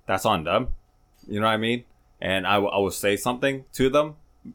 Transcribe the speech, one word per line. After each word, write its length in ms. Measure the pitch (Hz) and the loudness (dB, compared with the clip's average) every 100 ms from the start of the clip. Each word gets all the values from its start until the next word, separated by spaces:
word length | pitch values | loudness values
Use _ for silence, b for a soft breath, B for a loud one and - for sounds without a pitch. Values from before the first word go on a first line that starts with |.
| - | -4
That's 180 | 95 113 | 0 2
on 180 | 95 | 0
them. 240 | 78 104 127 - _ _ _ _ - | 0 0 0 -4 _ _ _ _ -10
You 120 | 104 | -2
know 80 | 110 | 0
what 60 | |
I 40 | 110 | 0
mean? 280 | 113 120 - _ _ _ | 0 -2 -6 _ _ _
And 240 | 87 95 90 | -2 -2 2
I, 80 | |
w-, 180 | 101 101 | 2 2
I 60 | 101 | 2
will 140 | 98 | 0
say 260 | - 101 101 | 0 0 0
something 480 | 120 123 139 135 - | -2 -2 -2 -2 -8
to 160 | - 131 | 0 2
them 280 | 147 151 147 - _ - | 2 0 -6 -20 _ -20